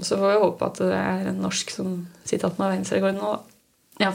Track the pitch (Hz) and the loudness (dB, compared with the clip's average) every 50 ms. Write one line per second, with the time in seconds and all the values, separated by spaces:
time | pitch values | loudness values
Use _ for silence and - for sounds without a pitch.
0 | 190 - 208 196 196 196 202 214 202 175 - - - - - - 190 185 190 190 | -4 -2 0 2 4 4 4 6 4 4 2 0 -4 -4 -2 0 0 0 2 2
1 | 185 196 185 190 190 190 190 190 190 190 190 - - - - - 190 185 185 175 | 0 0 0 -2 -2 -2 -2 -2 -2 -2 -2 -2 -4 -6 -6 -4 -4 -4 -2 -4
2 | 175 175 - - - - - - - 185 175 - 196 196 190 190 190 190 196 196 | -6 -10 -14 -14 -6 -4 -2 0 0 -2 0 0 0 0 0 0 -2 0 0 2
3 | 190 190 196 196 208 208 214 214 - - - _ _ _ _ _ _ _ _ - | 2 2 0 0 -2 -2 -4 -4 -6 -12 -20 _ _ _ _ _ _ _ _ 0
4 | 208 196 185 | 0 0 2